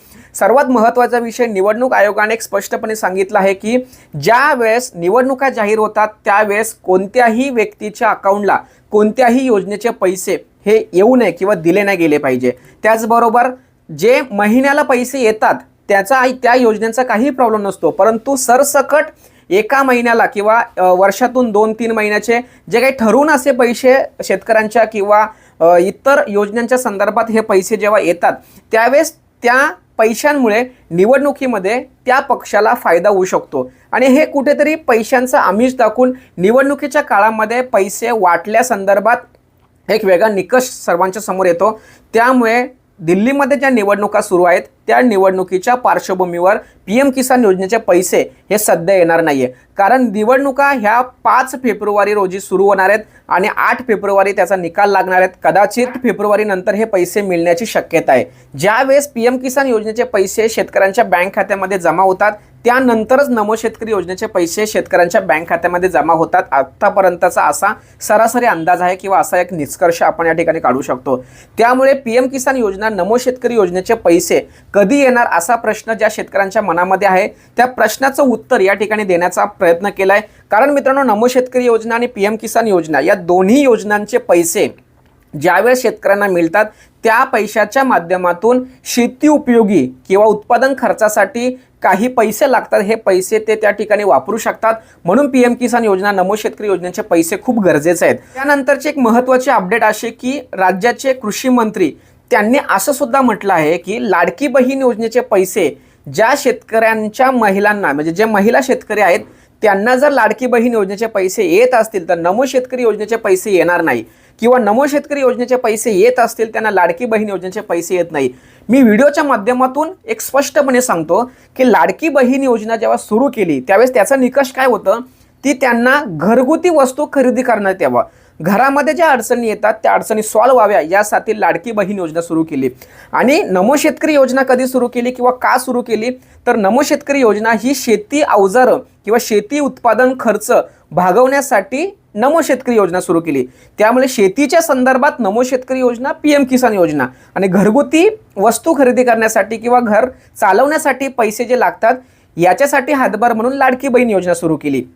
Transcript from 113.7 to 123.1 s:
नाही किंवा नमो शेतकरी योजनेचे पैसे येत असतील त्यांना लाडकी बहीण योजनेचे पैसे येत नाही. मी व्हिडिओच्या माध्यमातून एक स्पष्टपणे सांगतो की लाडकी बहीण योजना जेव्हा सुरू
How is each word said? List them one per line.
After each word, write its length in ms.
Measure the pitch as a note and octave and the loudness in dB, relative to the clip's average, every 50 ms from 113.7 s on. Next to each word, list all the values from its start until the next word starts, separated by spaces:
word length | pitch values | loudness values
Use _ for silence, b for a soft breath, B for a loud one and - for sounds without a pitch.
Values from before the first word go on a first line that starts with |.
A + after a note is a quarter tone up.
| F3 E3+ | 0 0
नाही 220 | E3 D3 B2+ A#2 - b b b b b b b | 0 0 0 -2 -4 b b b b b b b
किंवा 180 | A3 A#3+ B3+ | 2 2 4
नमो 280 | B3 A3 G3+ G#3+ B3+ C#4+ | 4 2 2 2 2 0
शेतकरी 340 | C#4+ C#4+ C#4+ C#4+ - C#4+ C#4+ | 0 0 -2 -4 -4 -4 0
योजनेचे 360 | C4+ B3 A#3 A3 A#3+ A#3 B3+ | 0 0 0 -2 -2 -2 -2
पैसे 360 | B3 B3 A3+ A3 G#3+ - B3 | -2 0 -2 -2 -2 -2 -2
येत 280 | G#3 F3 G#3+ B3 B3 B3+ | 2 4 4 2 4 2
असतील 340 | A#3 A3 - - A3 A3 A3 | 0 -2 0 -4 -6 -6 -4
त्यांना 180 | A3 A3 G#3+ | -4 -4 -2
लाडकी 340 | G#3 F#3+ A#3 A3 - - B3 | 0 2 2 2 0 -2 -4
बहीण 240 | A3+ A3 G#3 G#3+ G#3 | -2 -2 -2 -2 -2
योजनेचे 320 | G3 F3+ F3 F#3 F#3 G#3+ | -6 -8 -8 -8 -10 -10
पैसे 340 | G3+ - F3 F3 E3+ - F#3+ | -6 -4 -6 -6 -4 -4 -2
येत 100 | F3 E3+ E3+ | -2 -2 -2
नाही. 180 | D#3+ D3 C3+ B2 B2+ B B B B B B B | -2 -2 -2 -2 -4 B B B B B B B
मी 120 | A3+ C#4 | 4 4
व्हिडिओच्या 420 | B3+ A3 G#3 G#3+ C#4 D4 C#4+ E4 D4+ | 6 4 4 4 4 2 2 0 0
माध्यमातून 680 | C#4 C4 G#3+ G3 A#3 B3+ B3 B3+ C4 B3+ C#4+ D#4 D#4+ F#4+ _ - | 0 -2 -2 0 -2 0 0 0 -2 0 -4 -4 -6 -6 _ -10
एक 160 | - A3+ - | -10 -10 -8
स्पष्टपणे 600 | - - - C#4 C#4 - - D4+ C#4 C4+ B3+ B3 | -8 -2 -2 -2 -2 0 0 0 0 2 2 0
सांगतो 500 | B3 - F#3+ E3+ D#3 D#3 E3+ G#3 B3 B3+ B B B B B | 0 0 -2 -4 0 0 0 0 0 -4 B B B B B
की 140 | - C4 B3 | 0 2 4
लाडकी 380 | G3 E3+ E3 F#3 F#3 - D4+ E4 | 4 4 2 2 0 -2 -4 0
बहीण 340 | C4+ C#4+ B3 A#3+ C4+ C4 C#4 | 2 2 2 2 2 0 0
योजना 320 | C4 A#3 G#3+ G#3+ A3 A3+ | 0 0 -2 -2 -4 -4
जेव्हा 220 | G#3+ A3 A3 A#3+ | -2 -2 -2 -2
सुरू 300 | G#3 - - | -2 -2 -2